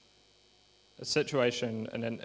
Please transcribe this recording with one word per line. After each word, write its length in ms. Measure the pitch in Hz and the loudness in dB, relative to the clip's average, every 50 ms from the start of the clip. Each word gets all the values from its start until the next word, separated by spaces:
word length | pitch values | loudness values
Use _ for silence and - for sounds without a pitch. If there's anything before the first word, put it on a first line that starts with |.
| _ _ _ _ _ _ _ _ _ _ _ _ _ _ _ _ _ _ _ - | _ _ _ _ _ _ _ _ _ _ _ _ _ _ _ _ _ _ _ -12
a 40 | - | -4
situation 840 | - - 151 139 - 151 135 123 120 117 - 127 117 113 110 110 - - | 0 2 2 2 2 4 4 4 4 2 0 -2 -2 -2 -4 -6 -6 -4
in 100 | 117 117 | -4 -4
an 160 | 117 117 - - | -4 -4 -4 -4